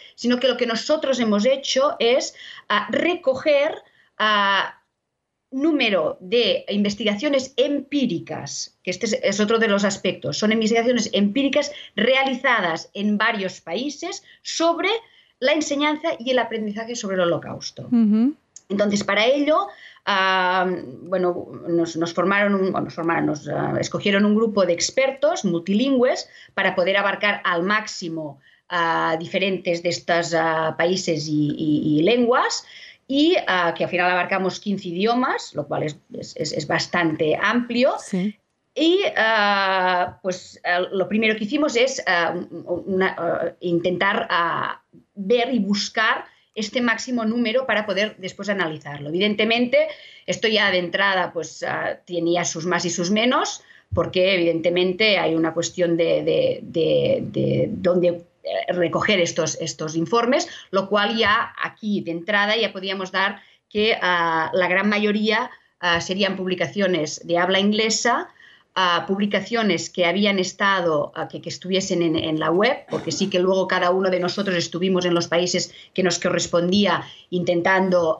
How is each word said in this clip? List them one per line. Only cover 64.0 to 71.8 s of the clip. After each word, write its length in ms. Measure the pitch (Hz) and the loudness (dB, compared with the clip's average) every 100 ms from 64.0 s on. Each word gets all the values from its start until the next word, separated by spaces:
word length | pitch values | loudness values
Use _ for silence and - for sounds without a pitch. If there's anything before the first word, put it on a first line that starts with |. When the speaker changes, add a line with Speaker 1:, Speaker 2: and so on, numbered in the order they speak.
Speaker 1:
ah, 500 | 180 175 170 165 160 | 0 2 2 0 0
la 140 | 190 175 | 0 2
gran 200 | 185 208 | 2 2
mayoría, 640 | 208 208 208 214 214 247 - _ _ | 2 0 0 0 0 -2 -10 _ _
ah, 200 | 175 170 | 0 0
serían 340 | 165 185 196 | 0 -2 0
publicaciones 840 | 185 185 180 160 202 190 175 156 - 165 | -2 -4 -2 -2 0 0 0 -2 -6 -2
de 100 | 170 | 0
habla 240 | 180 190 | 2 2
inglesa, 680 | 202 214 220 214 247 269 359 - - - _ | 2 2 0 0 0 0 -4 -14 -20 -20 _
ah, 300 | - 180 170 165 | -2 2 0 0
publicaciones 840 | 196 208 202 196 233 214 165 - | -2 0 -2 -2 0 2 0 -2
que 160 | - 170 | 0 0
habían 320 | 185 208 196 | 2 2 2
estado, 760 | 185 - 202 196 170 151 - | -2 0 0 2 0 -2 -2
ah, 140 | - - | -6 -10
que, 140 | 156 | -10
que 80 | 165 | -10
estuviesen 500 | - 180 190 | -10 -2 -2